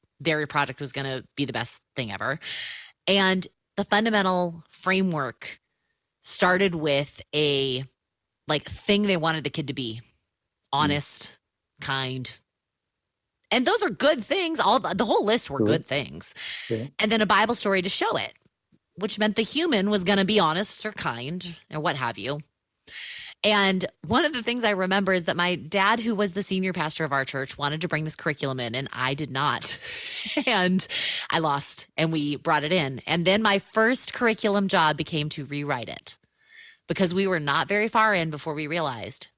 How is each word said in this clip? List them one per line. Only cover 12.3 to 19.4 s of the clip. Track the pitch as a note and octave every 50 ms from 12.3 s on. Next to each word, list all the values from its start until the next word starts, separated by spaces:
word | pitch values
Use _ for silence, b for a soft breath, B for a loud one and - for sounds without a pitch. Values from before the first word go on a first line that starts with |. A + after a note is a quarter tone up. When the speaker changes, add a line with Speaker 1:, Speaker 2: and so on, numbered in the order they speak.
| - - _ _ _ _ _ _ _ _ _ _ _ _ _ _ _ _ _ _ _ _ _ -
Speaker 1:
And | G#3+ B3+ A#3+
those | E4+ A4+ G#4+ G4
are | C#4+
good | F3 - C4 D4 E4 A#3+ G3
things. | - D#4+ G4 F4 D#4+ D#4+ A#3
All | F3 G3 A#3 C4
the, | F#3 D#3+ F#3+
the | - A3+
whole | G#3+ F4+ A4+ C4
list | G#3 A#3 - - -
were | C#3 C3
Speaker 2:
Sure. | G#2+
Speaker 1:
good | G#2 - - -
things. | - C3 C#3+ A2+ - C#2+ E2 - - B B B B B B B B
Speaker 2:
Yeah. | A2+ A2 B2+ C#3+ - -
Speaker 1:
And | G#3+ G#3+
then | A3+ A3
a | G#3+
Bible | F3+ G#3 G3 A3 A3 A#3+
story | - - G3+ G3 F#3+
to | F3 F#3
show | - - F#4 A#4 F#3+
it, | B2 G2+ - - _ _ _ _ _ _ _ _ _ _ _ _
which | E3+ - - - G3
meant | G#3 A3 G3
the | A3+